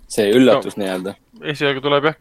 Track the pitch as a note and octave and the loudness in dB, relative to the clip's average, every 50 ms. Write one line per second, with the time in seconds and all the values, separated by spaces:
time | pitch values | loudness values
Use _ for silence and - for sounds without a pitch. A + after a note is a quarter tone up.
0 | - - - - G#2+ G2+ G#2+ B2+ C3 B2 G#2 - - G2+ - A2 G2+ F#2+ F#2 F#2 | -20 -6 -4 0 0 4 4 6 6 6 4 2 0 -6 -8 -6 -6 -6 -6 -6
1 | F2+ G2 G2 - _ _ _ - - D#3 D3 C#3 D3+ C#3 C#3 C3 B2+ C#3+ C#3+ C#3+ | -8 -10 -12 -14 _ _ _ -12 -10 -10 -6 -4 -2 -2 -2 -2 -2 0 0 2
2 | C#3 D#3 D#3 - | 0 0 -2 -2